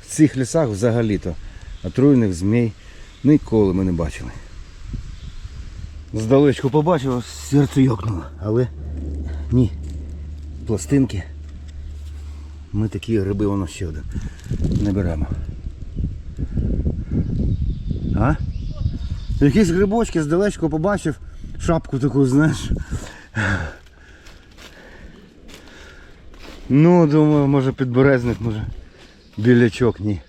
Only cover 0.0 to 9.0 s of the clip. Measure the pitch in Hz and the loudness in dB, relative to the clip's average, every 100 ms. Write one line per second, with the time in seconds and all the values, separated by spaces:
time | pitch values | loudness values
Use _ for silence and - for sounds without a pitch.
0 | - - 151 131 127 165 139 101 120 117 | -8 4 4 4 0 0 0 2 2 2
1 | 113 95 92 80 - - - - 90 - | 0 0 -2 -8 -12 -16 -16 -10 -6 4
2 | 139 131 107 85 95 117 117 - - - | 6 6 4 0 2 2 2 -4 -20 -20
3 | - - 131 151 - 110 98 90 95 85 | -20 -2 4 4 4 4 4 2 0 0
4 | 82 - 62 - - - - - - - | -4 -6 -12 -12 -16 -16 -16 -16 -12 -10
5 | - - - - - - - - - - | -10 -14 -14 -14 -14 -14 -14 -14 -14 -16
6 | - 117 110 135 147 120 135 147 151 165 | -10 -6 4 6 6 4 0 2 2 0
7 | 135 123 110 - - 143 139 - 131 104 | 0 -2 -4 -12 0 2 4 4 2 2
8 | 98 90 - - 101 113 123 - - - | -4 -6 -8 -8 -2 0 -2 -6 -10 -8